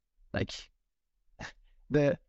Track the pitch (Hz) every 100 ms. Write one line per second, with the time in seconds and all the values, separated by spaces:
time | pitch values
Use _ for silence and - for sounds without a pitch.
0 | _ _ - - - - - _ _ _
1 | _ _ _ - - - _ _ - 151
2 | 143 -